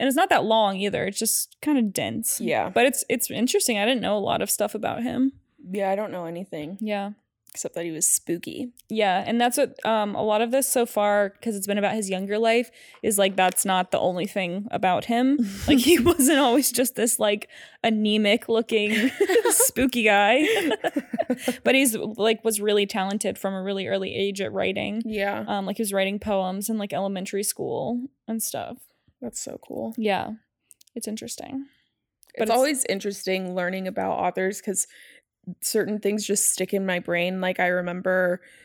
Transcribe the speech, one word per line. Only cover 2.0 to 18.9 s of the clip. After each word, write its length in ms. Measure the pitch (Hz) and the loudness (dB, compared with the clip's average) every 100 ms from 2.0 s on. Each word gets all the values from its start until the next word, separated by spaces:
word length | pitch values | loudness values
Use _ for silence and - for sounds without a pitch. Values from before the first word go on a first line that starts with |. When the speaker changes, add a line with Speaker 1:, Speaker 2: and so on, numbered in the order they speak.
| 98 110 226 - | -4 -4 -4 -4
Speaker 2:
Yeah. 300 | 165 123 90 | 0 0 0
Speaker 1:
But 160 | 208 254 | 2 2
it's, 180 | 254 - | 2 -2
it's 220 | 247 - | -2 -2
interesting. 480 | - 247 403 - 214 | -2 0 2 0 0
I 60 | |
didn't 160 | 208 254 | 0 0
know 160 | 190 208 | 0 -2
a 40 | |
lot 220 | 196 - | 0 -2
of 80 | 202 | -2
stuff 240 | - 208 | -2 -2
about 280 | 208 226 - | -2 -6 -4
him. 300 | 240 240 269 - _ _ 180 | -4 0 -2 -2 _ _ -8
Speaker 2:
Yeah, 200 | 196 190 | -4 0
I 60 | 196 | 0
don't 140 | 214 | -2
know 120 | 185 | -6
anything. 540 | 170 170 190 160 151 196 | -8 -8 -10 -10 -10 -8
Speaker 1:
Yeah. 320 | 214 202 202 208 _ _ _ | -6 -4 -6 -10 _ _ _
Speaker 2:
Except 260 | - - - | -10 -8 -6
that 80 | |
he 80 | 170 | -6
was 120 | 156 | -2
spooky. 680 | - - - 170 - - 247 - - | 0 0 -2 -6 -6 -10 -10 -12 -6
Speaker 1:
Yeah, 340 | 220 202 185 | 0 2 2
and 160 | - 233 | 0 2
that's 160 | 240 247 | 2 2
what, 200 | 262 - - | 0 -2 0
um, 300 | 220 208 - | 0 0 -2
a 80 | |
lot 160 | 214 214 | 0 2
of 80 | 233 | 2
this 160 | 262 269 | 0 2
so 180 | 254 233 | 2 0
far, 440 | - 208 208 202 - | 2 2 4 2 -2
'cause 140 | 233 | -6
it's 140 | 202 196 | -4 -2
been 100 | 202 | 0
about 160 | 202 | 0
his 160 | 220 196 | 0 -2
younger 260 | 185 196 208 | -4 -2 0
life, 320 | 226 233 240 - - - | 4 4 0 -6 -20 -6
is, 160 | - 196 | 0 2
like, 200 | 196 190 | 2 4
that's 280 | 185 185 | 2 2
not 280 | 202 185 185 | 2 2 2
the 60 | - | 0
only 260 | 180 180 185 | 0 0 -2
thing 400 | 208 180 185 208 | -2 -4 -4 -6
about 320 | - 190 180 | -2 2 2
him. 340 | - 233 262 285 | 2 2 4 2
Speaker 2:
<laughs> 300 | 208 - - | 0 -2 4
Speaker 1:
Like, 100 | 285 | 4
he 220 | 247 330 | 6 6
wasn't 400 | 247 339 262 285 | 6 4 6 6
always 320 | 269 247 262 | 6 4 2
just 240 | - 254 - | 2 0 0
this, 240 | 233 - | 0 2
like, 280 | 214 208 - - - - | 2 0 -4 -18 -20 -2
anemic 640 | 233 220 214 214 208 233 - | 0 2 4 4 4 2 2
looking 420 | 226 226 226 208 | 0 2 2 2